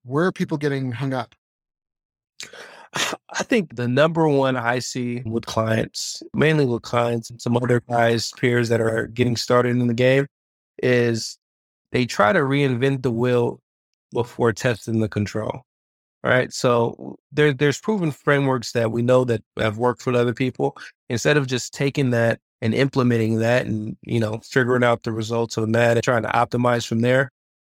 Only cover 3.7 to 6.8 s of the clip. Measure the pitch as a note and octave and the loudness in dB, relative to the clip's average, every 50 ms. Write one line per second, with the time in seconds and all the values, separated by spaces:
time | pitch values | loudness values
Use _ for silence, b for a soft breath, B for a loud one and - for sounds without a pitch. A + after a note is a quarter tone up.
3.7 | A#2+ A#2 B2 A#2+ B2 C3+ D3+ E3 E3 E3 D#3+ D#3 C#3+ C3+ C3+ C3 B2+ B2+ A#2 A#2 | -6 -6 -4 0 2 2 2 2 2 2 2 2 2 2 2 0 0 0 0 0
4.7 | B2 B2+ A#2+ - - C#3 B2 A#2+ A#2+ A#2+ B2+ A2 A2 A#2 A2+ - - A2+ A2 A2 | -2 -2 -4 -6 -6 -6 -6 -6 -6 -6 -6 -6 -6 -6 -6 -4 -4 -2 0 0
5.7 | A2+ A2 - - - - - - - - - - - - C3+ D#3 D#3+ D3+ C#3+ B2+ | 0 0 -2 -4 -6 -10 -10 -10 -10 -12 -14 -8 -2 2 2 2 4 2 2 0
6.7 | A#2+ A2 | -2 -4